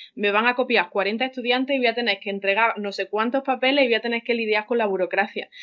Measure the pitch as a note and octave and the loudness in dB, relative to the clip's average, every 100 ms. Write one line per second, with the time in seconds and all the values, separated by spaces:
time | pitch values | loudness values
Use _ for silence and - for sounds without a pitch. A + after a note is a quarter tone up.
0 | - - G3+ G3+ A#3+ B3+ B3 A3 F3 G3+ | -16 -2 0 2 2 0 2 2 2 0
1 | F#3+ A3 B3+ C4 A#3+ B3 C4 C4+ A#3+ A3+ | 0 -2 -4 -4 -2 0 0 0 0 0
2 | A#3 G3 G#3 G3 G3 G3 A3+ G#3+ G3+ G3 | -2 -2 -4 -4 0 2 2 0 -6 -6
3 | F#3+ G#3 A#3 C4+ C4+ B3 C4 C#4+ B3+ A3 | -4 -2 0 0 -2 0 2 4 4 2
4 | A#3 A#3 A#3 A#3 G#3+ G#3 G#3+ A#3 G#3+ F#3 | 0 -4 -2 -2 0 0 0 0 0 0
5 | F3+ F#3+ G#3+ - - - | 0 0 -2 -4 -12 -16